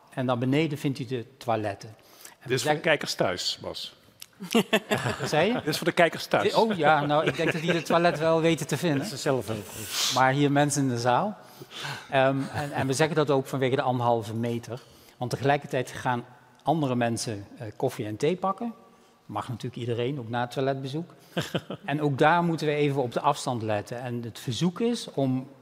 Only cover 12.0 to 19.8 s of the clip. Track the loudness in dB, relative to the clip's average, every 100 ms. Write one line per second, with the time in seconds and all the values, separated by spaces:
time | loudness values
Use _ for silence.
12 | -2 2 4 2 -2 -4 -4 -2 -2 2
13 | 2 2 2 2 0 -2 0 2 0 2
14 | 2 2 0 -4 -2 -4 -6 -12 -14 -20
15 | -20 -10 -6 -2 2 0 0 -4 -4 -4
16 | -2 -2 -4 -18 -20 _ -2 0 2 2
17 | 0 -2 -4 -8 -10 -12 -12 -4 -4 -4
18 | -8 -2 -2 0 -4 -4 -6 -10 -20 _
19 | _ _ -10 -8 -6 -8 -8 -8